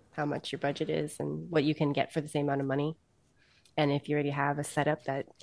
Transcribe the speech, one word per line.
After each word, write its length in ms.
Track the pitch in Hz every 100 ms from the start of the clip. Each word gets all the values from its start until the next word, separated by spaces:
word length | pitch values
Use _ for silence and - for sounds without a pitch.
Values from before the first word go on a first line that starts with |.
| -
how 120 | -
much 280 | 147 147 -
your 80 | -
budget 280 | 143 143 156
is 280 | 156 151 -
and 320 | 147 151 165
what 140 | 160
you 100 | 147
can 180 | 151 147
get 200 | 139 -
for 80 | 165
the 80 | 147
same 160 | 151 143
amount 140 | 139
of 60 | 139
money. 300 | 135 147 160 _ _ _ _ _ _ _ -
And 140 | 147
if 180 | 143 -
you 60 |
already 160 | 147 143
have 280 | 139 139 147
a 60 |
setup 400 | 147 - 143 151
that 220 | - 139 - -